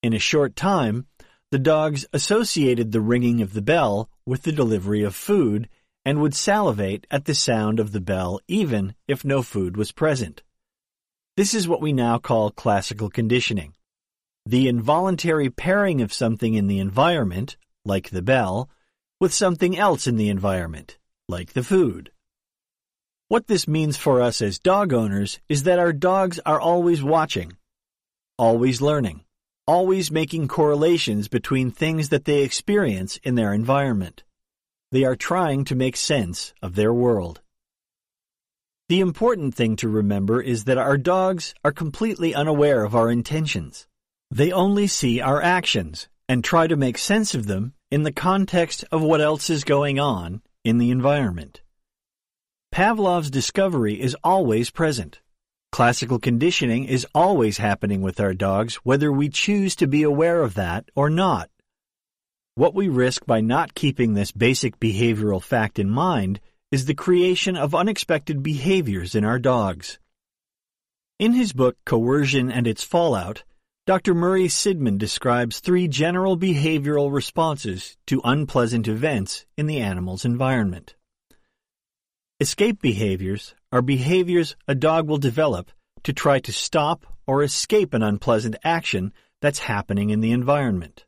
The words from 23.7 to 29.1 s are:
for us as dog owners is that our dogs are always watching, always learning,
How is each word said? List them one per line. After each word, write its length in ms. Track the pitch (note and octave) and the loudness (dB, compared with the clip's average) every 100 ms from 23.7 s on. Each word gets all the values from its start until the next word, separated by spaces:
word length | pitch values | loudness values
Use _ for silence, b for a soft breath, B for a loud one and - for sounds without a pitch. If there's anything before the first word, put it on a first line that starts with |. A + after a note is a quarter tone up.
| D#3 D#3 C#3+ | 0 0 0
for 240 | - B2+ | 2 4
us 220 | B2 - | 4 0
as 160 | G#2 G2 | -4 0
dog 340 | F3+ F#3+ G3+ | 2 2 2
owners 460 | B2+ G#2+ G2 G2+ - _ | 2 0 -2 -4 -6 _
is 140 | D3 | 0
that 160 | D3 F3+ | 2 4
our 140 | F3 | 2
dogs 460 | D3+ F3+ F#3+ F#3 E3+ - | 2 2 2 0 -2 -2
are 140 | D3+ | 0
always 420 | E3 F3 F3 E3 | 2 2 2 0
watching, 520 | C#3 D#3+ D#3 - E2 F2+ _ _ _ _ _ _ _ - | 2 2 2 -4 -8 -14 _ _ _ _ _ _ _ 0
always 420 | A#2 A#2 B2+ A#2+ | 2 4 2 2
learning, 440 | C#3+ D3+ A2+ | 0 2 -2